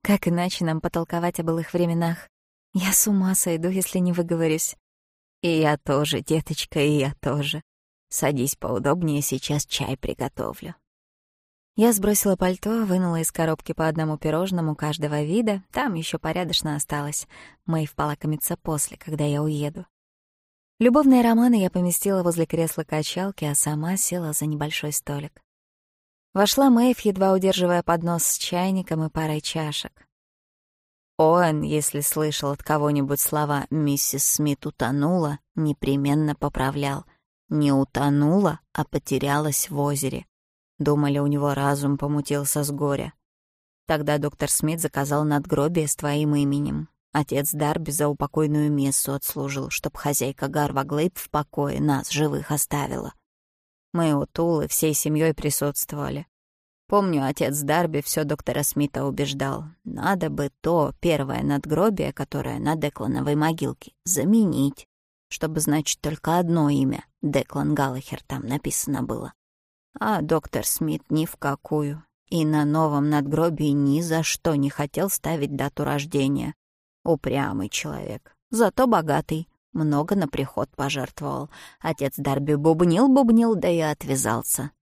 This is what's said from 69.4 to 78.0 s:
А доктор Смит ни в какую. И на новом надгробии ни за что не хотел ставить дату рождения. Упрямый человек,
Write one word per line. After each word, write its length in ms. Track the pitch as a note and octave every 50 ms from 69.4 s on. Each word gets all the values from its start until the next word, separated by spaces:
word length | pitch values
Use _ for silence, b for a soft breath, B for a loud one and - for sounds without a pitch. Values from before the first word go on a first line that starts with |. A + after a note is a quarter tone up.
| _ _ _ _ _ _ _ _ _ _ _
А 240 | - G#3 A3 - F3
доктор 440 | D3+ D3+ E3 D#3 - - - A#2 G#2+
Смит 380 | - - - D#3+ D#3 D3+ C#3 _ _
ни 160 | C#3 D#3 D#3+
в 120 | - -
какую. 640 | _ - C#3+ C#3 - - - D#3 D3+ D3 C#3+ D3 D#3 - _ _ _ _
И 160 | _ - E3 D#3
на 220 | D#3 D#3 D3+ D3
новом 440 | D3 D3+ D#3+ D#3+ D3+ D3 C#3+ C#3+ D3+
надгробии 600 | D3+ D3 C#3 C#3 D3+ D#3 E3 E3+ D#3+ D3 D3+ D3
ни 320 | C#3+ C#3+ C#3+ C#3 C#3 D#3
за 220 | E3+ E3 D#3+ E3 D#3
что 320 | - - - _ E3+ D#3
не 140 | C#3+ C#3 C#3
хотел 400 | - - D3 C#3+ - - F3+ G3
ставить 460 | - - - D3 E3 D#3 C#3+ C#3+ C#3+
дату 300 | C3+ C3 C#3+ _ - D3
рождения. 680 | C#3 C#3+ D3 C#3+ D#3+ - C#3+ C3+ C#3 C#3+ C#3 A#2 C#3+ D3+ _ _ _ _ _ _ _ _ _ _
Упрямый 640 | - E3 C#3+ - C3 A#2 C#3 C#3 - - - G2 G#2+
человек, 640 | - - - D3+ D3 C#3